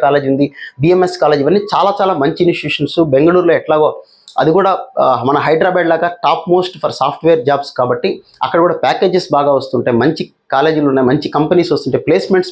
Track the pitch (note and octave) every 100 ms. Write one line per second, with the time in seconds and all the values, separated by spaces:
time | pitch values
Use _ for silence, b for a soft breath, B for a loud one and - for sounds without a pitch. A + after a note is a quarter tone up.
0 | C#3+ C#3+ C3+ C3+ C#3 B B B D#3+ F3+
1 | F3+ - D3+ D3 C#3 G3+ G3+ D#3+ F#3+ G3
2 | F#3+ F3 C#3 D#3 F3 E3 D3+ - C#3+ -
3 | D#3+ C3+ D#3+ F3+ E3+ D3 - D#3 D3 -
4 | - B B - C#3+ F3 G3 F3+ - -
5 | C3+ A#2+ B2 C#3+ D3+ D#3+ F#3+ F3+ E3+ E3
6 | E3+ F3 D3 E3 F3+ F3+ F3+ D3+ D3 -
7 | C3+ - D#3+ D#3+ C3+ C#3+ - - B2 B2
8 | F#3+ - b b B2+ E3+ F3 D#3+ - E3
9 | F#3+ F3+ - C#3+ C#3+ C3+ C3 C3 B2 A#2+
10 | C3+ D#3 F3+ _ - C3+ D#3 D3+ C#3+ C3+
11 | B2 B2+ - D3+ D3+ F3 E3 D3 C3+ D#3+
12 | - F3+ - F#3 -